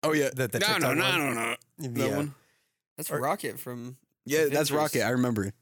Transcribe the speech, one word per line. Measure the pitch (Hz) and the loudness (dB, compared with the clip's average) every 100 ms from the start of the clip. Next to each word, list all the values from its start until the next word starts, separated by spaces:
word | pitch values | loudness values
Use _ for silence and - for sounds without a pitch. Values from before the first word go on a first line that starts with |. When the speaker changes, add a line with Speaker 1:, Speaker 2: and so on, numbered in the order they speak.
Speaker 1:
Oh, | 156 | 2
yeah. | 156 135 | 2 2
Speaker 2:
The, | 131 127 | 0 -2
the | 120 | 0
Speaker 1:
No, | 208 | 0
no, | |
Speaker 2:
TikTok | 208 139 143 | 2 2 2
Speaker 1:
no, | |
Speaker 2:
one? | 190 180 | 2 2
Speaker 1:
no, | 139 | 0
no. | 120 117 - _ - 143 | -2 -4 -6 _ -10 -6
That | 120 131 | -2 0
Speaker 2:
Yeah. | 139 | 0
Speaker 1:
one? | 147 139 _ _ _ _ _ - | -4 -8 _ _ _ _ _ -14
Speaker 3:
That's | 151 | -6
Speaker 2:
Or | 151 | -2
Speaker 3:
Rocket | 131 196 143 123 | -2 -2 -4 -8
from | - 123 120 127 _ _ - | -10 -10 -12 -14 _ _ -2
Speaker 1:
Yeah, | 151 151 | 2 2
that's | 143 143 | 2 2
Speaker 3:
Avengers. | |
Speaker 1:
Rocket. | 147 151 131 | 2 2 2
I | 107 | 2
remember. | 127 123 110 98 - | 2 2 2 -2 -4